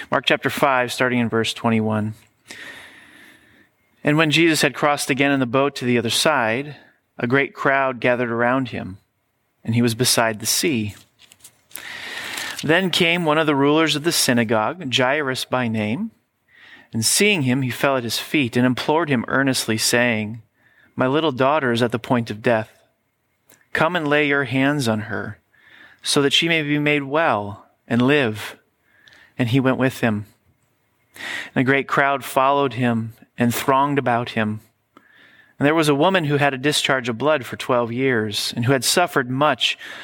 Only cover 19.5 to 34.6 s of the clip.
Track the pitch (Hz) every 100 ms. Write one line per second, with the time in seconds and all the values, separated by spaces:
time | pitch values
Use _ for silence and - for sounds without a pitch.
19.5 | 127 - 110 - 120 123 110 107 117 -
20.5 | _ _ _ _ - 131 143 156 123 131
21.5 | 151 131 117 120 117 - 123 117 107 123
22.5 | 113 110 _ _ _ _ _ _ _ _
23.5 | _ _ - 160 180 147 147 147 143 131
24.5 | 131 139 147 120 107 107 101 104 - _
25.5 | _ _ - - _ - 151 139 - 165
26.5 | 165 147 147 147 147 139 151 165 110 101
27.5 | 101 - _ - 120 123 147 123 107 -
28.5 | - _ _ _ _ _ - _ - 120
29.5 | 131 131 123 117 - 120 107 104 _ _
30.5 | _ _ _ _ _ _ - - - -
31.5 | - 127 139 - - 139 139 - - 131
32.5 | 143 139 117 123 117 113 - _ - 120
33.5 | 117 - 135 143 139 127 120 120 - 107
34.5 | 107